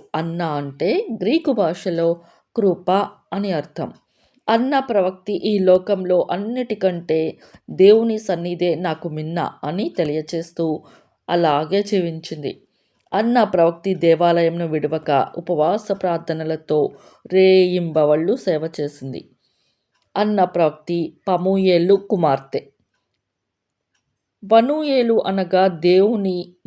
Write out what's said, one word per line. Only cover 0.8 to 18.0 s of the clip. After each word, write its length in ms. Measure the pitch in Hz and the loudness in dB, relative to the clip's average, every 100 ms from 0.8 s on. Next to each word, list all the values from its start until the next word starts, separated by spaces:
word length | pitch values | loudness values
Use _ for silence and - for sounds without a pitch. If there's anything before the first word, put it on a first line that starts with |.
| 175 339 427 220 | -2 -2 -4 -6
గ్రీకు 300 | 190 320 320 | -2 -2 0
భాషలో 680 | 226 170 175 190 165 165 170 - _ _ - | 0 -2 -2 -4 -2 0 -2 -8 _ _ -2
కృప 360 | 196 175 180 190 208 - - | 0 0 0 0 -2 -8 -10
అని 180 | 190 202 | -6 -4
అర్థం. 420 | 165 - - 143 - _ _ _ _ - | -4 -6 -8 -10 -12 _ _ _ _ 0
అన్న 300 | 226 262 277 | 0 0 -2
ప్రవక్తి 540 | 269 208 185 185 - 208 220 | 0 -2 -2 -4 -8 -4 -2
ఈ 120 | 208 | 2
లోకంలో 680 | 185 185 185 196 180 180 170 | 4 4 2 -2 0 0 0
అన్నిటికంటే 1080 | 185 208 247 247 208 190 175 175 160 160 - - - - | -4 -4 -6 -6 -2 -2 -2 -2 -2 -2 -6 -18 -20 -6
దేవుని 480 | 156 190 220 226 214 | 4 6 6 4 -2
సన్నిధే 580 | 214 170 175 175 175 160 | -4 -6 -4 -2 -2 0
నాకు 340 | 180 156 170 | -4 -6 -8
మిన్న 300 | 156 156 170 135 - | -8 -6 -4 -6 -6
అని 220 | 147 175 330 | -6 -4 -4
తెలియచేస్తూ 920 | - 151 156 156 165 165 - 165 156 - _ _ _ - | -2 -2 -4 -6 -8 -8 -4 -4 -4 -10 _ _ _ -4
అలాగే 540 | 170 165 147 156 196 | 0 2 0 0 -2
జీవించింది. 680 | 202 202 170 160 - 156 139 - _ _ _ _ _ | 0 -2 -2 -6 -10 -10 -8 -10 _ _ _ _ _
అన్న 300 | 190 233 240 | -2 0 2
ప్రవక్తి 480 | 196 175 165 170 196 180 | 2 4 2 0 -4 0
దేవాలయంను 720 | 165 160 175 170 165 170 165 | 2 4 4 2 0 -2 -4
విడవక 440 | 151 151 156 156 139 - - | -4 -4 -4 0 0 0 -4
ఉపవాస 540 | 170 156 156 214 - | -4 0 0 0 -4
ప్రార్థనలతో 1000 | 196 185 165 160 160 160 156 - 151 143 - - _ - | -4 -2 -4 -4 -6 -4 -6 -2 0 -2 -4 -20 _ -2
రేయింబవళ్ళు 1040 | 190 190 190 180 180 165 156 | 4 6 6 4 0 -2 2